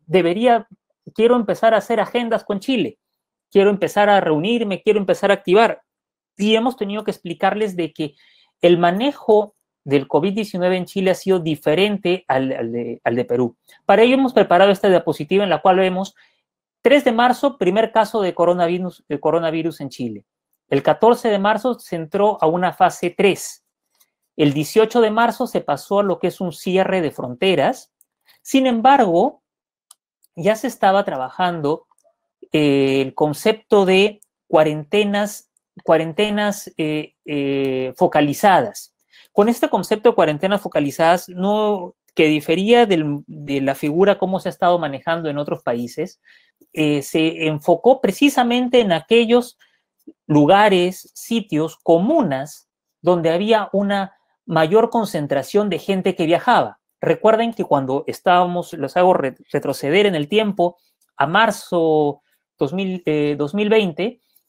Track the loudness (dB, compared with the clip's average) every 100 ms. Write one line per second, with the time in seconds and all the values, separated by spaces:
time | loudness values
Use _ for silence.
0 | -2 0 0 0 2 0 -2 _ _ _
1 | -14 0 2 2 -2 0 2 2 0 -2
2 | -2 -4 -4 -4 -4 -8 -2 -2 -2 -8
3 | _ _ _ _ _ 2 4 2 -2 0
4 | 2 4 2 0 0 -2 -4 -4 -2 0
5 | 0 -2 0 0 2 4 2 0 _ _
6 | _ _ _ -4 0 0 0 -4 -8 -8
7 | -8 -10 -10 -4 -2 -2 -4 -4 -8 -6
8 | -10 _ _ _ _ _ 4 4 2 0
9 | -2 -4 2 2 2 _ _ _ -2 -2
10 | 0 0 0 -4 -6 -4 -2 -2 -4 -4
11 | -2 -2 0 -2 -2 -4 -2 0 0 -2
12 | -4 -4 -2 -2 -2 -6 -6 -8 -8 -8
13 | -4 -4 -2 -2 -2 -4 _ _ 0 4
14 | 4 2 2 0 2 4 4 2 2 2
15 | 0 -6 -2 -2 0 0 2 2 2 -2
16 | -8 _ _ _ _ _ _ _ 2 4
17 | 2 2 0 0 -2 -2 -2 0 0 0
18 | -2 -2 -4 0 0 2 0 -2 -6 -10
19 | -10 -4 -2 0 -2 -4 -6 -8 -12 -10
20 | -10 -10 _ _ _ _ -4 -2 0 2
21 | 4 2 0 -2 0 -2 -2 -6 -8 -10
22 | -6 0 0 2 0 0 -2 2 0 0
23 | -8 0 0 0 -6 -16 _ _ _ _
24 | _ _ _ -2 0 0 -2 0 2 2
25 | 0 2 -2 -2 -6 -6 -6 -8 -4 -2
26 | -2 -2 -4 -4 -8 -8 -4 -2 0 -2
27 | -4 -6 -10 -4 -2 0 0 -4 -12 _
28 | _ _ _ _ -2 0 0 2 4 4
29 | 4 2 0 -2 _ _ _ _ _ _
30 | _ _ _ -6 -2 -2 -4 -2 2 2
31 | 0 -4 -8 -4 -4 -2 -4 -4 _ _
32 | _ _ _ _ -4 0 2 2 2 0
33 | -2 -2 -4 -2 -2 -2 0 2 4 2
34 | 2 -2 _ _ -2 2 2 0 -4 -2
35 | -2 -2 -4 -8 _ _ _ -10 0 0
36 | 0 -2 -2 -2 -4 -6 -10 -8 -4 -4
37 | -8 _ -8 -6 -2 -2 -2 -4 -6 0
38 | 0 2 0 2 2 4 2 -6 -20 _
39 | _ _ _ 0 0 2 0 -2 -2 0
40 | 2 2 2 0 -2 -2 -2 -4 -2 0
41 | 2 2 -2 -6 -2 0 -2 -4 -8 -16
42 | _ 0 2 2 0 -2 2 4 4 2
43 | -2 -6 -10 -16 -6 -4 -2 -2 -2 0
44 | 2 2 -2 -4 -6 -2 0 0 -2 -8
45 | -6 -6 -4 -6 -6 -8 -6 -6 -6 -8
46 | -10 -12 _ _ _ _ _ -4 -2 -2
47 | -2 -2 -2 -2 -4 -4 -2 0 2 2
48 | 0 0 0 2 0 0 0 0 2 0
49 | 2 2 4 2 0 -10 _ _ _ _
50 | -20 -16 0 2 4 6 4 4 0 -4
51 | -16 -18 -6 -6 -4 -4 -4 -6 2 2
52 | 2 0 0 -4 -8 -16 _ _ _ _
53 | 0 0 2 0 2 0 0 -2 -2 -2
54 | -4 _ _ _ -4 0 2 2 2 0
55 | -4 -4 -4 -4 -2 -2 -2 -4 -4 -2
56 | -2 -2 0 0 2 2 0 -6 _ -6
57 | -2 0 2 2 0 -4 -2 -2 0 -6
58 | -6 -6 0 2 2 -2 -8 -8 -6 0
59 | 2 2 0 -6 _ -6 -4 -6 -2 0
60 | 2 0 -2 -2 -2 0 -2 -4 _ _
61 | _ -4 -2 2 2 0 -4 -2 2 2
62 | 0 -4 _ _ _ -6 -4 -4 -6 -6
63 | -4 -2 -2 -2 -4 -4 0 2 0 -4
64 | -6 -8 _ _